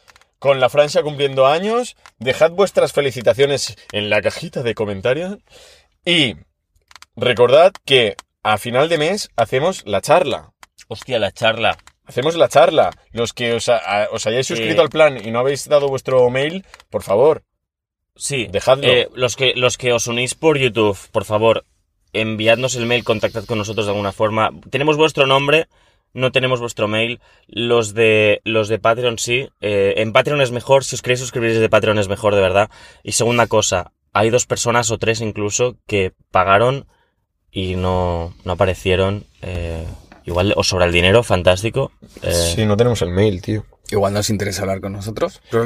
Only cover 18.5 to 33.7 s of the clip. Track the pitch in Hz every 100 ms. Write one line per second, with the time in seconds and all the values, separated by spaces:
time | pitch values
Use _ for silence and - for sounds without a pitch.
18.5 | 95 - 135 127 123 - 120 123 - 131
19.5 | 120 123 - 123 120 120 117 123 - 160
20.5 | 147 131 110 107 98 - 110 101 107 113
21.5 | 110 _ _ _ _ _ 101 110 110 110
22.5 | 117 127 123 117 120 - 107 107 113 98
23.5 | 110 104 107 104 101 101 - 107 110 107
24.5 | 170 - 131 151 151 156 147 135 135 143
25.5 | 151 - _ _ _ _ - 127 131 127
26.5 | 127 120 - 104 107 117 117 _ _ _
27.5 | 104 120 120 107 104 113 107 107 - 107
28.5 | 110 104 107 113 117 123 113 - 120 -
29.5 | - 101 101 98 - 110 117 131 147 127
30.5 | 120 - 135 - 127 123 123 127 131 117
31.5 | 113 110 110 107 107 95 98 107 101 92
32.5 | 95 107 - - _ - - 117 120 113
33.5 | 110 101